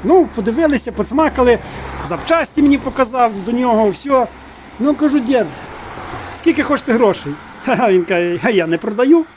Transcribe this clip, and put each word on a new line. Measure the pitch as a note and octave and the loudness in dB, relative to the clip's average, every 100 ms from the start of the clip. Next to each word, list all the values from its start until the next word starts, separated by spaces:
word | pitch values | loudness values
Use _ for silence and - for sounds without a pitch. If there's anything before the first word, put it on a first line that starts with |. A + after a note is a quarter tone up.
Ну, | F3+ F#4 C#4+ - | 4 4 4 0
подивилися, | G#3 A#3 D#4+ C#4 - | -2 0 2 0 -4
посмакали, | G#3 G3+ C4+ D#4 - B3 A#3 - - - - - | -6 -4 0 0 2 2 2 -2 -14 -12 -12 -8
запчасті | E3+ - E4 C#4+ - | -8 -2 -2 0 2
мені | C#4+ C#4 | 2 2
показав | C4+ A#3 B3+ B3+ A#3+ G3+ F#3 | 0 -2 -2 2 0 0 -4
до | |
нього, | A#3+ B3+ A3 A3 | -2 2 2 2
все. | F#3+ C#4 C4+ A#3+ - - - - - | 0 0 0 0 -6 -20 -20 -20 -4
Ну, | C4+ D4 | -2 0
кажу, | D4+ C#4+ | 2 0
дід, | A#3 C4 F3+ C3+ - - - - - - - | 2 0 0 -6 -16 -16 -16 -14 -12 -12 -12
скільки | - - D4 | -4 -2 0
хочете | C#4+ C#4 - | 0 -2 0
грошей? | A#3 A#3 F3+ C#3+ D3 - | 2 4 2 -4 -10 -12
<laughs> | - - | -12 -4
Ха-ха, | A3+ B3 | 0 4
він | F#3 E3+ | 2 2
каже, | F3+ F3 F3 | 0 0 -2
а | A3 | 0
я | G#3 D#3+ | 0 0
не | E3 | -2
продаю. | A3 G#3 B3+ E4 D#4+ | -2 -2 4 4 2